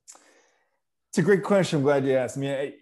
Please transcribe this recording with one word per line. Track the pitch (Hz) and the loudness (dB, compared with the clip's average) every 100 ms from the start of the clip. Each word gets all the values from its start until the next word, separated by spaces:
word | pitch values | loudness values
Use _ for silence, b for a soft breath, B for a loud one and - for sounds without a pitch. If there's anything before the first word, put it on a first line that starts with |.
| - B B B B B B B _ _ _ | -20 B B B B B B B _ _ _
It's | - | -2
a | |
great | 165 196 | 2 2
question. | - 202 170 160 | 2 0 2 0
I'm | |
glad | 139 143 135 | 2 2 2
you | 131 | 0
asked. | 123 139 | -2 -6
I | |
mean, | 139 | -6
I, | 135 143 - | -6 -6 -10